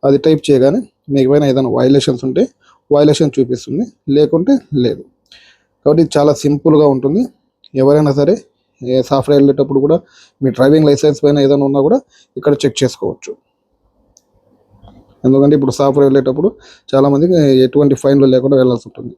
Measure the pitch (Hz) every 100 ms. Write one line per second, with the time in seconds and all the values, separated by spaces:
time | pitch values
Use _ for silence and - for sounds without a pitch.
0 | 143 139 160 156 - 139 135 196 - _
1 | - 139 131 143 143 131 131 120 127 139
2 | 143 127 131 127 254 _ _ _ _ 147
3 | 147 147 151 127 123 123 - 139 247 _
4 | - 139 147 165 190 277 - 143 120 190
5 | - _ _ - _ _ _ _ 147 151
6 | 160 151 147 143 151 147 165 156 147 131
7 | 139 175 254 _ _ _ _ 135 135 147
8 | 151 135 143 220 - _ _ _ 123 131
9 | 123 135 127 143 139 135 131 135 143 170
10 | - _ _ _ 135 123 135 156 151 143
11 | 151 143 147 143 135 143 139 139 139 254
12 | - _ _ - - 143 139 - 127 -
13 | 98 - - - _ _ _ _ _ _
14 | _ _ _ _ _ _ _ _ - -
15 | _ _ 127 135 143 147 135 127 143 139
16 | 139 135 131 131 185 - - - _ 135
17 | 139 139 175 180 143 131 127 143 147 131
18 | 139 139 135 127 135 139 127 120 - -
19 | 120